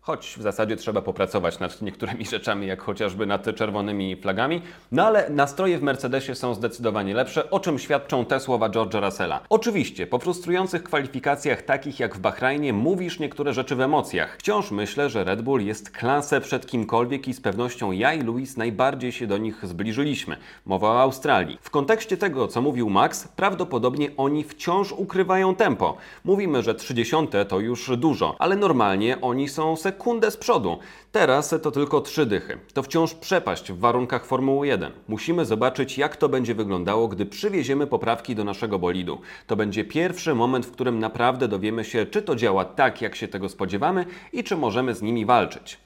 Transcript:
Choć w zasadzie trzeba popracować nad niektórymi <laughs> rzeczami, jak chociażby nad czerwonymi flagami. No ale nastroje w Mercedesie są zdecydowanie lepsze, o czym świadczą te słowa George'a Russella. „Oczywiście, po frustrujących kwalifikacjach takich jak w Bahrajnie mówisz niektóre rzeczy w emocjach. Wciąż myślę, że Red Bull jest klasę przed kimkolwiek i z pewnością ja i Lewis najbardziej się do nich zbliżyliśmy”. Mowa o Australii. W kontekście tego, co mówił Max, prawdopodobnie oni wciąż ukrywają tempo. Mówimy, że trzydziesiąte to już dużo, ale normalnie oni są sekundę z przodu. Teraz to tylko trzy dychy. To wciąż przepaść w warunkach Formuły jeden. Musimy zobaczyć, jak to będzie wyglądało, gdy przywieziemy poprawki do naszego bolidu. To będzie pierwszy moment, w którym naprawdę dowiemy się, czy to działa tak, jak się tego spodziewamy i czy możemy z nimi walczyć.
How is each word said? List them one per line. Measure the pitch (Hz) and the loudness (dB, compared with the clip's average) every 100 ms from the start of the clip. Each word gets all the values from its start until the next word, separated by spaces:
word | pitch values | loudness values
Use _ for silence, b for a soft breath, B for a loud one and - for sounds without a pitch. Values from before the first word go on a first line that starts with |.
Choć | - 156 - - | -4 -6 -6 -6
w | |
zasadzie | 107 101 110 110 | -4 0 -2 -2
trzeba | - 104 | -2 -2
popracować | 95 92 95 104 85 85 | -2 -2 0 2 0 -2
nad | 90 - | -8 -6
niektórymi | 104 - 113 117 110 | -8 -6 -6 -6 -4
<laughs> | 110 | -4
rzeczami, | 113 104 98 | -2 -2 -2
jak | 95 | -6
chociażby | - 98 104 92 104 | -6 -2 -2 -2 -2
nad | 101 107 - | 0 -2 -2
czerwonymi | 107 104 101 101 95 92 | -2 0 -2 -2 -4 -4
flagami. | 101 95 131 170 170 B B | -4 0 0 -2 -6 B B
No | 123 214 | 2 6
ale | 214 170 | 4 2
nastroje | 143 139 - 190 170 | 2 2 2 0 2
w | |
Mercedesie | 143 131 131 135 135 123 | 0 0 0 -2 -4 -6
są | 127 | -4
zdecydowanie | 110 113 - 117 107 98 | -2 -4 -2 -2 0 0
lepsze, | 107 127 - - | 0 0 0 0
o | 190 | 0
czym | - 139 | 0 -2
świadczą | - 143 143 131 120 | 0 -2 0 -2 2
te | 135 | 0
słowa | 135 120 110 | 2 2 2
George'a | 107 107 107 101 | 2 0 0 0
Russella. | 95 87 71 - | 0 -2 -2 2
„Oczywiście, | 220 233 202 131 - 87 | 2 2 0 -2 -4 -2
po | 123 | -2
frustrujących | 170 175 170 180 185 175 | -2 -4 -2 0 0 -4
kwalifikacjach | - 151 135 131 135 143 147 117 | -2 -2 -2 -2 0 0 2 0
takich | - 139 151 - | 0 -2 -2 -4
jak | 113 95 | -4 0
w | |
Bahrajnie | 98 - 127 143 147 | -2 2 0 2 0
mówisz | 104 135 185 180 - | 2 2 0 -2 -4
niektóre | 147 - 143 | -6 -2 -2
rzeczy | 127 127 127 | -2 -2 0
w | |
emocjach. | 131 151 - 90 76 - | 2 2 0 -2 -2 -4
Wciąż | - 104 98 | -2 0 0
myślę, | 101 104 - 143 | -4 -4 0 0
że | 113 | 0
Red | 92 104 | 0 -2
Bull | 117 135 | 0 0
jest | 101 107 - | 0 -6 -10
klasę | - 117 143 143 139 | -4 0 0 2 0
przed | 135 127 - | 0 -6 -2
kimkolwiek | 120 104 117 123 139 139 | -4 0 2 2 -2 -6
i | |
z | 123 | -4
pewnością | 113 95 123 120 104 | -2 -2 -4 -2 -4
ja | 95 127 | 2 2
i | 160 | 2
Lewis | 120 120 131 - | -2 -2 -6 -4
najbardziej | 117 104 131 139 123 | -4 2 0 2 -6
się | - 113 | -4 -2
do | 101 | 0
nich | 110 107 98 | -2 -6 -10
zbliżyliśmy”. | 85 104 110 147 135 - 76 B B - | -4 -4 0 -2 -2 -6 -10 B B -4
Mowa | 95 107 | 0 4
o | 120 | 4
Australii. | 135 131 151 117 85 - | 4 2 2 2 2 -6
W | - | -4
kontekście | 151 139 220 - 180 | -2 2 0 0 -2
tego, | 202 135 107 | -2 0 0
co | 120 | 0
mówił | 139 123 110 | 0 0 2
Max, | 98 151 - - | 4 4 0 -10
prawdopodobnie | - 196 190 180 123 123 139 143 - | -2 -2 0 -2 0 0 0 -4 0
oni | 135 151 | 0 0
wciąż | 147 - - 180 196 | -4 -6 0 0 0
ukrywają | - 190 185 180 190 190 185 | -4 -4 0 2 4 4 4
tempo. | 208 110 90 69 B B | 2 4 0 -2 B B
Mówimy, | - 196 196 139 | 2 2 4 2
że | 107 107 | 2 0
trzydziesiąte | - 123 113 156 151 101 98 | -2 0 2 2 2 2 2
to | 95 | 0
już | 110 120 - 123 | 0 -4 -2 2
dużo, | 160 131 87 - | 2 2 0 2
ale | 156 196 | 0 4
normalnie | 202 139 104 95 110 127 | 4 4 4 4 2 0
oni | 123 123 139 | 0 0 -2
są | 139 160 160 | 0 0 0
sekundę | 196 190 - 233 214 | -2 -2 -2 2 2
z | - | 0
przodu. | - 185 98 85 B B B | 2 2 2 -2 B B B
Teraz | - 156 131 151 160 | 2 6 6 4 0
to | 156 | 0
tylko | 135 143 147 | 0 2 2
trzy | - - 139 | 0 0 2
dychy. | 98 - - - | 2 -2 -12 -6
To | - | -6
wciąż | - 165 160 | 0 2 2
przepaść | - - 185 - 87 - | -2 0 0 0 -4 -6
w | 90 | 0
warunkach | 117 120 123 127 - | 2 2 0 -2 -2
Formuły | 131 135 139 143 | 0 2 2 2
jeden. | 113 78 - - | 0 -2 -10 -8
Musimy | 107 156 175 127 | -6 -2 0 2
zobaczyć, | 107 123 127 135 - | 2 2 0 -4 0
jak | 147 - | -2 2
to | 147 | 2
będzie | 131 117 110 | 2 0 -2
wyglądało, | 104 92 87 107 113 | 0 0 0 2 0
gdy | 98 101 | 0 -4
przywieziemy | - 208 196 127 139 147 | -2 -2 0 0 0 0
poprawki | 113 110 117 - 110 | 0 0 -2 -2 -4
do | |
naszego | 104 98 113 98 | -4 -4 -2 0
bolidu. | 87 92 87 71 B B B | 0 -2 -4 -8 B B B
To | 107 | 0
będzie | 104 101 101 | 0 0 -2
pierwszy | 147 175 175 165 131 | 0 0 -2 0 2
moment, | 120 131 120 | 2 2 -4
w | |
którym | - 123 117 | -4 -2 0
naprawdę | 110 110 120 127 127 | -2 2 0 2 0
dowiemy | 101 104 113 | 0 -2 -2
się, | 107 120 101 | -2 0 0
czy | 208 | -2
to | 202 127 | -2 2
działa | 110 95 92 | 4 4 0
tak, | - 131 - | 2 2 2
jak | 110 - | -8 -6
się | 107 | -8
tego | 101 92 | -6 -8
spodziewamy | - 95 98 151 185 175 B B | -4 -4 0 0 0 -2 B B
i | 277 | -6
czy | 226 185 | -4 0
możemy | 127 107 127 101 | 0 0 0 -2
z | |
nimi | 104 117 107 | -2 0 4
walczyć. | 120 87 - - - | 4 4 -4 -16 -20